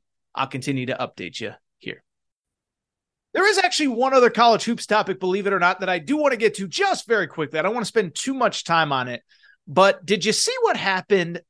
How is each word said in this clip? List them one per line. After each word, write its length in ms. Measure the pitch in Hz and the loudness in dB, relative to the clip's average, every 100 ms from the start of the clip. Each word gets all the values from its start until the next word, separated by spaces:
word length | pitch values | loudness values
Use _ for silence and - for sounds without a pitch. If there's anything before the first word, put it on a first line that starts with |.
| _ _ _ | _ _ _
I'll 140 | - 131 | -6 -6
continue 380 | 135 135 135 123 | -6 -4 -4 -4
to 100 | - | -6
update 440 | 123 - 90 - | -6 -8 -12 -10
you 140 | 107 - _ _ | -12 -12 _ _
here. 260 | - - _ _ _ _ _ _ _ _ _ _ _ _ _ | -14 -14 _ _ _ _ _ _ _ _ _ _ _ _ _
There 160 | 302 392 | 0 2
is 80 | 392 | 2
actually 320 | 359 - 294 | 0 0 -2
one 240 | 226 262 | 0 2
other 160 | 262 240 | 4 4
college 340 | 226 233 214 | 6 4 4
hoops 220 | - 240 - | 0 -6 0
topic, 340 | 208 196 185 | 0 0 -4
believe 280 | 185 196 202 | -2 -2 0
it 60 | |
or 60 | 196 | 2
not, 220 | 175 185 | 2 2
that 80 | 185 | 0
I 100 | 180 | 0
do 180 | 156 302 | -2 0
want 140 | 285 | 0
to 60 | 240 | 2
get 180 | 220 - | 0 0
to 120 | 190 | -8
just 400 | 320 392 349 - | -2 0 0 0
very 200 | 226 156 | 0 0
quickly. 320 | - 147 156 | -4 -4 -2
I 40 | |
don't 100 | 180 | -2
want 120 | 240 208 | -2 -2
to 40 | |
spend 260 | 226 180 - | -2 -2 -6
too 180 | - | -6
much 300 | 269 226 - | -2 -2 -2
time 300 | - 165 151 | 0 0 2
on 140 | 135 123 | -2 -4
it, 140 | 120 - _ _ _ - | -8 -14 _ _ _ -4
but 380 | 135 196 190 160 | 4 4 2 -2
did 180 | 202 | -2
you 80 | 180 | 0
see 240 | - - 508 | 0 -2 0
what 160 | 453 247 | 0 0
happened, 640 | 185 185 - 196 170 170 - | -2 -4 0 0 0 -6 -2